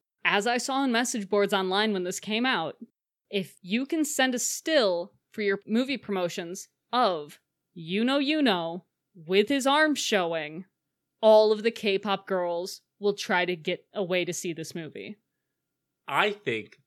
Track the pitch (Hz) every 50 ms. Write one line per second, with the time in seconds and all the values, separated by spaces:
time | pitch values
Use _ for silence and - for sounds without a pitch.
0 | _ _ _ _ _ 180 175 202 196 240 240 247 240 - 262 269 277 262 233 226
1 | 254 247 - 240 196 180 - 208 202 202 208 196 190 185 185 202 214 220 208 185
2 | 180 175 185 - - 202 214 226 240 262 254 185 165 147 - _ 240 - _ _
3 | _ _ _ _ _ _ - 202 180 - - _ _ 175 196 240 269 - 339 320
4 | 302 - - - 262 262 240 240 - - - - - 320 320 294 233 196 180 170
5 | 175 202 _ _ _ _ - - 214 202 196 196 - - 214 226 269 262 277 226
6 | - - 202 185 180 170 170 - 175 170 185 190 - _ _ _ _ _ - 247
7 | 254 202 180 156 147 151 - _ _ _ _ _ _ _ _ 180 165 160 180 202
8 | 233 247 269 285 277 269 311 311 294 240 196 175 165 165 170 185 - _ _ _
9 | _ _ _ 185 160 156 185 196 220 208 285 277 240 269 277 302 311 311 294 -
10 | - - 226 196 180 165 165 165 151 151 156 170 190 _ _ _ _ _ _ _
11 | _ _ _ _ - 214 220 214 220 214 220 214 214 233 226 - - 214 196 196
12 | 202 214 196 190 - - 196 185 175 175 170 170 180 196 - - _ _ _ _
13 | 202 202 202 202 - - 202 180 180 175 180 170 151 180 180 - - _ _ 208
14 | 196 165 185 180 175 170 175 - - 180 165 151 160 - - 170 165 143 - 101
15 | 95 107 214 _ _ _ _ _ _ _ _ _ _ _ _ _ _ _ _ _
16 | _ - 139 147 185 208 202 202 _ 160 117 110 104 - - _ _